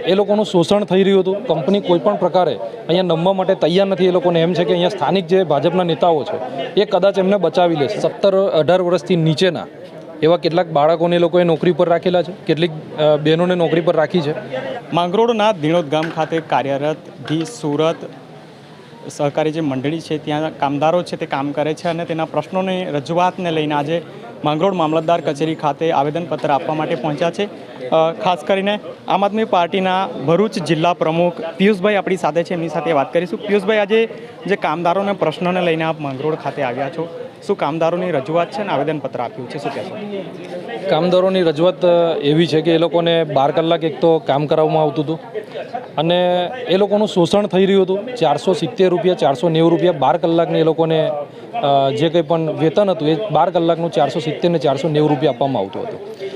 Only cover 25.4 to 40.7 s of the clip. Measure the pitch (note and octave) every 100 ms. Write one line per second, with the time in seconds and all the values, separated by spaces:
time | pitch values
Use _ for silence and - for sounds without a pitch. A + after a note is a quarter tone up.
25.4 | D#3+ D#3+ D3+ C#3+ E3 C#3 C#3+ D#3+ F3 D3+
26.4 | D3+ C#3 - D#3 D#3 E3 D#3 D3 E3+ F3
27.4 | G#3 - - - - D#3+ D#3+ E3 F#3 F3+
28.4 | - G3 G3 G#3 - - - F3+ G3+ G#3+
29.4 | A3 F#3 E3+ G3 F#3 F#3 F#3+ - C#3 E3+
30.4 | G#3+ G#3+ D3+ D#3 E3+ F3 D#3+ E3 F3 E3+
31.4 | - - G3 G3+ G3+ G3+ F3+ F#3 D#3 D#3+
32.4 | E3+ F3 E3 E3 D#3 D3 C3+ E3+ F3+ -
33.4 | - G3+ F#3 G#3+ G3+ A3 A3+ - - -
34.4 | E3+ G3 F3 D#3+ E3+ F#3 G3+ G3 D#3 D3+
35.4 | F3+ F3+ F3 D#3+ D#3+ D#3 C#3+ C3 D3+ D#3
36.4 | F3+ D3 C3 B2 C#3 - D#3+ - - -
37.4 | - G3 D#3 D#3+ E3 F3 F3+ D#3 D#3 E3+
38.4 | E3+ A3 G3 C#3+ D3 D#3 C3 B2 A#2 C3
39.4 | B2 D3+ - A#2+ F#3+ G3 G#3 G3 F3+ -
40.4 | - F3+ -